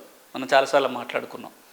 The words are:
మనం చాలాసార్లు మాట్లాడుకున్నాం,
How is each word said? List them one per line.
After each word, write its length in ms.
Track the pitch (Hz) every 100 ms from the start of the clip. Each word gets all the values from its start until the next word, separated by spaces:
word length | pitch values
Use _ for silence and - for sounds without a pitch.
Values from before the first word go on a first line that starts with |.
| - - _ 127
మనం 120 | 131
చాలాసార్లు 340 | 135 135 143 135
మాట్లాడుకున్నాం, 640 | 123 120 - - - 120 - _